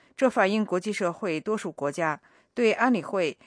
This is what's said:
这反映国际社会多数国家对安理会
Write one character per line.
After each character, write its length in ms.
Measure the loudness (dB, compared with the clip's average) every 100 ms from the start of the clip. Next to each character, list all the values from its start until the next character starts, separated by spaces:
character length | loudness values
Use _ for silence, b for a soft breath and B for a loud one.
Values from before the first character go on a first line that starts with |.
| b b
这 140 | 2
反 200 | 4 2
映 140 | 2
国 160 | 0 -2
际 100 | -2
社 220 | -2 -2
会 260 | -2 -4 -4
多 180 | -4 -4
数 140 | -6
国 220 | -6 -6
家 280 | -2 -2 -2 b b b
对 200 | 0 2
安 200 | 4 2
理 80 | 2
会 380 | -2 -2 -2 -4